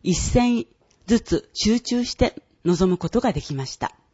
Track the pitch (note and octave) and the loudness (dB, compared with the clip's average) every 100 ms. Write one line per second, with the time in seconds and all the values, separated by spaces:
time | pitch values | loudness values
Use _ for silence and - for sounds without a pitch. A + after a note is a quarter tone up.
0 | - E3+ - B3 A#3+ A#3 - _ _ _ | 0 -2 2 2 2 0 -4 _ _ _
1 | - A3+ - E3 - - G#3 A#3 - A#3+ | 0 0 2 -4 -4 -2 0 0 0 -4
2 | A#3+ - E3 - _ _ E3+ E3+ F#3 F3+ | -4 -2 -2 -2 _ _ -2 2 2 0
3 | E3 A#3+ B3 D3+ - C3+ C3 - - _ | -2 0 0 -4 -6 -8 -8 -8 -10 _
4 | _ | _